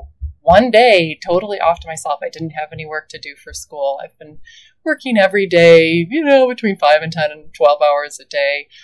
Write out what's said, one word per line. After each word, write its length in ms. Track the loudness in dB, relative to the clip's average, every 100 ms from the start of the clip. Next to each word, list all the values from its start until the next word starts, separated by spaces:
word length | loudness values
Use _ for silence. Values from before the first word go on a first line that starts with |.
| -14 -16 -16 -6
one 300 | 2 4 4
day 480 | 4 4 4 0 -6 -4
totally 320 | -4 -4 -4
off 220 | -2 -4
to 80 | -6
myself. 320 | -12 -8 -8
I 60 | -10
didn't 220 | -12 -12
have 180 | -12 -14
any 140 | -14 -12
work 220 | -12 -14
to 100 | -18
do 160 | -20 -20
for 100 | -20
school. 460 | -20 -16 -8 -6 -6
I've 120 | -12 _
been 180 | -20 -20 -20 -20 _ _
working 340 | -6 -6 -2 0
every 300 | 0 0 0
day, 580 | 4 6 6 6 0 -4
you 160 | -2
know, 220 | 2 2 2
between 300 | -2 -6 0
five 260 | 2 2
and 80 | -2
ten 220 | -6 -6
and 200 | -8 -16
twelve 280 | 0 2 2
hours 380 | 0 0 -4 -14
a 40 |
day, 440 | -10 -4 -4 -4 -10 -20